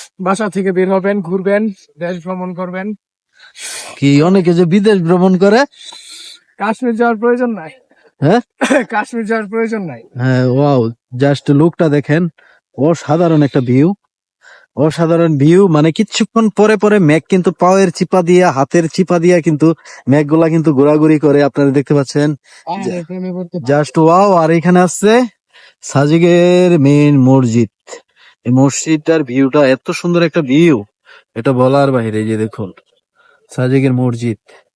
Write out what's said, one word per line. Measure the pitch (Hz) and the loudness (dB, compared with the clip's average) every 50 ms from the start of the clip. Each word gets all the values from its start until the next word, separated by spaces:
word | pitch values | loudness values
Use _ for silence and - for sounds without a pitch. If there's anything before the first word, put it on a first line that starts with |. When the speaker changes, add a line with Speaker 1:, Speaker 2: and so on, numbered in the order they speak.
| - - _ - | -20 -20 _ -8
Speaker 1:
বাসা | 185 185 196 - 214 190 | -4 -4 -4 -2 -4 -6
থেকে | - 196 185 190 | -6 -4 -4 -2
বের | 175 185 185 190 190 | -2 -2 -2 0 -2
হবেন, | 190 180 202 208 208 | -2 -2 -2 -4 -4
ঘুরবেন, | 165 170 190 190 175 196 202 214 220 214 190 _ _ _ _ 147 | -4 -6 -6 -4 -2 -2 -2 -2 -2 -4 -8 _ _ _ _ -12
দেশ | 175 170 185 175 160 | -10 -10 -10 -10 -10
ভ্রমণ | 185 185 185 180 180 175 180 | -12 -10 -10 -10 -12 -10 -10
করবেন। | 185 180 185 185 190 214 208 _ _ _ _ _ _ _ _ _ - - _ - - - - - - - - | -10 -10 -10 -10 -10 -10 -12 _ _ _ _ _ _ _ _ _ -20 -20 _ -18 -16 -16 -16 -16 -16 -18 -10
Speaker 2:
কি | - 139 139 143 143 | -2 0 2 4 4
অনেকে | 156 180 196 196 165 175 170 | 2 2 2 2 2 2 2
যে | 175 185 | 2 2
বিদেশ | 156 185 214 196 220 208 185 160 | 2 0 0 2 2 0 0 0
ভ্রমণ | 165 180 180 185 190 185 | 0 0 2 2 2 2
করে? | 170 196 202 214 240 285 - _ _ - - - - - - - - - - - _ _ _ _ | 2 2 2 2 2 0 -2 _ _ -20 -20 -20 -20 -20 -20 -20 -20 -20 -20 -20 _ _ _ _
Speaker 1:
কাশ্মীর | - 196 220 220 - 254 240 226 | -8 -6 -6 -6 -4 -4 -6 -2
যাওয়ার | 214 233 233 226 | -2 -2 -2 -2
প্রয়োজন | 202 233 240 240 240 247 240 220 180 | -2 -2 -2 -2 -2 -4 -6 -6 -10
নাই। | 160 151 - _ _ _ _ _ _ _ _ - | -12 -18 -20 _ _ _ _ _ _ _ _ -2
Speaker 2:
হ্যাঁ? | 135 156 214 240 - _ _ - | 0 0 0 0 -2 _ _ -6
Speaker 1:
<coughs> | - - 277 269 208 - 226 | -4 0 0 -2 -2 -2 -6
কাশ্মীর | 208 - - 247 233 220 | -8 -6 -6 -8 -8 -6
যাওয়ার | 202 226 220 214 | -4 -4 -6 -6
প্রয়োজন | 190 220 226 226 214 226 208 | -6 -6 -6 -4 -4 -6 -8
নাই। | 185 151 143 - - _ - | -8 -10 -12 -14 -20 _ -10
Speaker 2:
হ্যাঁ, | 120 123 131 127 127 127 127 123 | -4 -2 -2 0 0 0 0 0
ওয়াও, | 139 147 143 139 127 113 117 117 _ _ _ 127 123 | 0 0 2 2 0 0 -2 -6 _ _ _ -6 -2
just | 139 143 139 - - 147 143 143 | 0 0 0 -2 0 0 2 2
লুকটা | 160 170 - - 170 151 | 2 0 0 0 -2 0
দেখেন, | 147 147 - - 147 170 180 165 _ _ _ _ _ _ _ _ - | 0 -2 -2 -2 -2 -2 -2 -4 _ _ _ _ _ _ _ _ -6
অসাধারণ | 120 135 165 165 - - - 151 165 175 170 160 151 143 | -2 -2 -2 -2 -2 -2 -4 -2 0 2 2 2 2 0
একটা | 131 - 139 | 0 0 -2
ভিউ, | 123 123 123 135 151 185 202 _ _ _ _ _ _ _ _ _ _ - - _ _ _ - | -2 0 2 2 2 0 -2 _ _ _ _ _ _ _ _ _ _ -20 -20 _ _ _ -6
অসাধারণ | 120 147 160 - 160 165 160 170 165 170 160 151 | -2 -2 -2 0 -2 -2 0 2 0 0 0 0
ভিউ। | 135 143 156 175 190 202 | 2 2 4 4 4 4
মানে | 180 151 151 151 165 | 2 2 2 2 0
কিছুক্ষণ | - - 208 - - - 214 - - 226 226 202 | 0 -2 -6 -4 -2 -4 -4 -2 0 -2 -2 0
পরে | - - 214 214 220 | 0 0 2 2 2
পরে | 196 208 208 208 208 | 2 2 2 2 2
মেঘ | 170 147 151 170 - - | 2 2 2 0 0 -2
কিন্তু | 196 185 165 196 | -2 0 0 -2
পায়ের | 160 - 180 180 190 196 196 180 | -2 0 2 2 4 4 2 0
চিপা | - - 180 - 190 185 | 0 -4 -6 -2 0 -2
দিয়া, | 175 170 180 180 180 170 | 2 2 2 4 4 2
হাতের | 127 135 139 - - 175 165 156 - | 0 -2 -4 0 0 -2 -2 0 -2
চিপা | - 175 - 180 170 | -4 -2 0 0 0
দিয়া | 165 180 180 170 143 | 2 2 2 2 0
কিন্তু | 170 151 135 151 165 160 _ _ - - - - | -2 -2 2 0 0 0 _ _ -20 -20 -10 -2
মেঘগুলা | - 139 151 151 143 156 165 165 160 | 0 0 0 0 0 0 0 2 2
কিন্তু | 165 165 151 165 143 | 0 0 0 0 2
ঘোরাঘুরি | 127 143 147 151 151 156 156 156 143 | 2 2 2 2 2 2 2 2 2
করে, | 156 147 139 147 143 | 2 2 2 2 0
আপনারা | 135 - 147 143 139 131 | 0 0 0 0 0 0
দেখতে | 143 131 - 151 | -2 -2 0 -2
পাচ্ছেন। | 143 135 - - 147 147 156 147 - _ _ - - - 160 180 | -2 -2 -2 -4 -2 -2 -2 -4 -6 _ _ -20 -20 -12 -12 -10
Speaker 1:
আরে, | 202 190 185 180 175 165 | -8 -8 -8 -8 -10 -10
প্রেমে | 175 185 185 185 185 175 | -12 -12 -10 -10 -10 -10
পড়তে | 185 175 170 - 170 117 127 | -10 -12 -10 -12 -10 -4 -2
Speaker 2:
just | 143 147 147 - - 165 156 | 0 0 -2 -2 0 2 2
wow। | 160 175 185 202 202 185 170 | 4 4 4 4 4 4 2
আর | 160 156 | 2 2
এখানে | 170 170 165 180 180 180 185 | 0 2 2 2 4 4 2
আছে | 175 - - 196 214 226 254 254 214 _ _ _ _ _ - - - _ _ | 2 -2 -2 0 2 2 2 0 -2 _ _ _ _ _ -20 -20 -20 _ _
সাজেকের | - - - 135 147 147 160 165 175 175 175 175 175 180 180 180 180 175 175 156 | -16 -4 -2 0 0 2 2 2 2 4 4 4 4 4 4 2 2 2 2 2
মেইন | 135 139 143 147 147 147 147 135 127 | 4 4 4 4 4 4 4 4 4
মসজিদ, | 131 135 135 127 113 113 120 113 - _ _ _ - - - _ _ _ _ _ _ _ _ - | 4 4 2 2 0 0 0 -2 -2 _ _ _ -20 -20 -20 _ _ _ _ _ _ _ _ -4
এই | 120 | -2
মসজিদটার | 127 131 139 139 - - - 165 156 151 - 160 165 160 143 | 0 2 2 0 -2 -4 -4 -4 -4 -2 0 -2 0 0 -2
ভিউটা | 120 120 135 135 131 139 151 143 | -2 -2 0 0 2 2 2 2
এত | 131 135 - - 185 | 2 0 -2 -4 -10
সুন্দর | 170 - - 175 175 170 170 156 | -10 -6 -4 -2 0 0 -2 0
একটা | - 175 | -2 -4
ভিউ, | 143 123 135 156 175 165 135 104 101 _ _ _ _ _ - - _ _ - | -2 0 2 2 4 2 2 0 -4 _ _ _ _ _ -20 -20 _ _ -14
এটা | 117 117 139 131 | -6 -4 -2 0
বলার | 123 127 131 139 139 139 139 | 0 0 2 2 2 0 0
বাইরে। | 131 123 113 110 107 107 | 0 -2 -4 -4 -4 -4
এই | 107 | -4
যে | 110 110 | -4 -4
দেখুন | 107 110 107 - - 104 90 - _ _ _ _ _ _ _ _ _ _ _ _ _ _ _ | -4 -4 -6 -6 -10 -12 -12 -14 _ _ _ _ _ _ _ _ _ _ _ _ _ _ _
সাজেকের | - 127 127 127 135 135 135 131 127 | -6 -4 -2 0 0 0 0 0 0
মসজিদ, | 123 127 123 117 117 120 117 107 _ _ _ - - _ _ _ | 0 -2 -2 -4 -4 -6 -8 -8 _ _ _ -20 -20 _ _ _